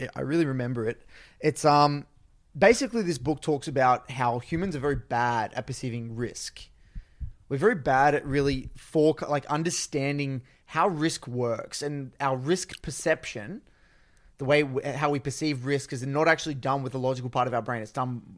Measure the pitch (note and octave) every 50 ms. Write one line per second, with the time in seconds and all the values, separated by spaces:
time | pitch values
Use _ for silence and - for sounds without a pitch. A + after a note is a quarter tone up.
0 | C3 - - - C3+ C3 D#3 E3+ D#3+ C#3+ C3+ B2+ A#2+ B2 C3 B2 A2 A#2+ A#2 -
1 | - - - - - - _ - - D3+ - - - D3+ C#3+ D3 D3 D3 C#3+ C#3+
2 | - - _ _ - - _ _ _ _ - C#3+ F#3 G#3 A#3+ - C#4 G3 A#3 A#3
3 | G3+ E3+ D#3 B2+ B2 D3 D3+ C#3 - D#3+ D3+ C3+ - D#3 C3+ C3+ C3 B2+ B2 A#2+
4 | - - B2 C3+ B2+ A#2+ A#2+ A#2+ - - E3+ E3 F#3+ G3 D#3 C3+ B2+ D3 C#3 B2
5 | - - B2+ A#2 A#2+ A#2+ A#2+ A2+ G#2+ G2 - B2+ B2+ - B2 - - B2 A2+ A#2+
6 | A#2 A#2 A2+ A2+ B2 G2+ - - - - - - - - _ - - - - -
7 | - - _ - - - - - _ - C#3 C3+ E3+ A3+ B3 D#3+ A#2+ C#3 C3 C3
8 | C#3 D3 C#3+ C#3+ - C#3 C3+ C#3+ C#3 C#3+ C#3 C3 - - - - - - - D#3+
9 | D3+ D#3 D3+ - D3+ D3 D3 C#3+ - - D3 D3+ E3 F3 E3 - - - - C#3+
10 | C3+ C#3+ C#3+ C#3+ C#3+ C3+ C3+ B2+ - - _ _ _ - - D#3+ F3 G3+ E3+ D3
11 | D#3 E3 D3+ - - B2 B2 B2 A#2+ A#2+ A2+ A#2 - - - - D3 D3 D3 C#3+
12 | C3+ B2+ - - C#3 C3+ C3 B2+ C3 D3 F#3 F#3 - - - - - D#3 B2+ -
13 | - D#3+ D#3 - - - - A#2 G#2 A2+ F#3+ C#4 - _ _ _ _ _ _ _
14 | _ _ _ _ _ _ _ - C#3 B2+ D3 D3 D3+ C3+ B2+ B2+ - C#3+ A#2+ C#3+
15 | D3+ D3 C#3+ C#3 - C#3+ - - D#3 D#3 C#3+ B2 B2 C#3 C#3+ C#3 - - C#3+ A#2+
16 | B2+ C#3 C#3 D3 D#3+ E3 D#3+ D3 - D#3+ C#3+ B2+ A2 C3+ C#3 C#3 C3 A#2+ B2 C3
17 | B2+ C3 C3 B2 B2 B2 - C3+ B2 B2+ A#2+ A#2 A2 C3 A#2+ A2+ A2 G#2+ - C3
18 | B2+ B2+ B2 A2+ - - F#2+